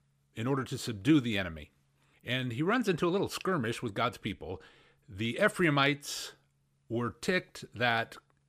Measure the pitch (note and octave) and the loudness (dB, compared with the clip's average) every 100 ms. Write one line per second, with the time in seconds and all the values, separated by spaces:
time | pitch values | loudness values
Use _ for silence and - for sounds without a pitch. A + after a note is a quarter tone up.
0 | _ _ _ - A#2 C#3 A#2+ B2 - G#2 | _ _ _ -4 -2 0 -2 -6 -6 0
1 | G2 D#3 A#2 G2+ F2+ D#2+ D2 _ _ _ | 4 6 4 0 -2 -6 -14 _ _ _
2 | _ _ - B2+ B2+ A2+ E3 B3 G3+ E3+ | _ _ -4 -4 -2 -2 0 2 2 2
3 | F3+ F#3+ B2 - - F3+ A2+ A#2 B2 G2+ | 2 2 0 -2 -2 0 0 -2 -4 -2
4 | A#2+ - A2+ F#2 D2+ F#2 - - _ _ | -2 -2 -6 -6 -8 -10 -12 -20 _ _
5 | - F#2+ A#2 A#2+ G#3 G#3+ E3+ C#3+ C#3 C#3+ | -12 -4 -2 2 2 2 2 4 4 2
6 | - - - - _ _ _ _ - A#2 | -4 -8 -10 -14 _ _ _ _ -6 -2
7 | A#2+ - - F#3 F3+ - - - A#2+ A2+ | -2 -4 0 0 -2 -14 -12 0 2 2
8 | A2+ - - _ | 0 -8 -20 _